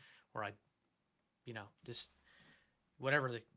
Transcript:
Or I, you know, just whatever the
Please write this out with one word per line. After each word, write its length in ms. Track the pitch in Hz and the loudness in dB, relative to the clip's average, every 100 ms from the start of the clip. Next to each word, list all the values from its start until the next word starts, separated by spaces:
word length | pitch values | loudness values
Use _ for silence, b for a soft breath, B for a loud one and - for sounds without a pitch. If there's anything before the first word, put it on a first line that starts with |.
| - - - - | -20 -20 -8 -4
Or 80 | |
I, 80 | 101 - _ _ _ _ _ _ _ _ - | -4 -4 _ _ _ _ _ _ _ _ -10
you 80 | 113 | -10
know, 100 | 101 - - | -10 -12 -4
just 260 | 117 - - - - - - _ _ _ - | -2 -2 -6 -20 -20 -20 -20 _ _ _ -4
whatever 320 | 131 143 131 | 4 4 4
the 100 | 117 - | -2 -8